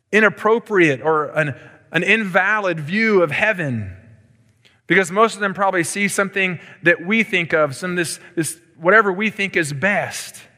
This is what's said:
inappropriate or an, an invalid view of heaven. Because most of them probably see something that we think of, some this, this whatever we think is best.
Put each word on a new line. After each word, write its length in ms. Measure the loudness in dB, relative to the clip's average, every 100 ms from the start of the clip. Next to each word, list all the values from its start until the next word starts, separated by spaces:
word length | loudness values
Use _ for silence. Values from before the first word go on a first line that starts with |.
| _
inappropriate 880 | 2 2 2 0 0 0 2 4 2
or 240 | 0 0 0 -2
an, 220 | -2 -6 -16 -20 _
an 120 | -2
invalid 760 | 2 0 2 0 0 0 -2 -4
view 420 | -4 0 2 4
of 100 | 2
heaven. 680 | 0 0 0 -4 -6 -8 -14 -20 -20 _ _ _ _ _ _ 0
Because 220 | 0 2
most 240 | 2 0 0
of 40 |
them 140 | -4
probably 320 | 0 0 0 -2
see 240 | -2 -2
something 500 | -2 -2 -2 -4 -4 -12 0
that 220 | 2 2 0
we 180 | 0
think 300 | 0 -2 0
of, 220 | 0 0 -2
some 200 | -6 -4
this, 240 | -4 -8 -8 -6
this 240 | -6 -8 _ _
whatever 380 | 4 4 4
we 160 | 0 -4
think 260 | -4 -4 -2
is 160 | -2
best. 640 | -2 -2 -2 -4 -10 -14 -18 -20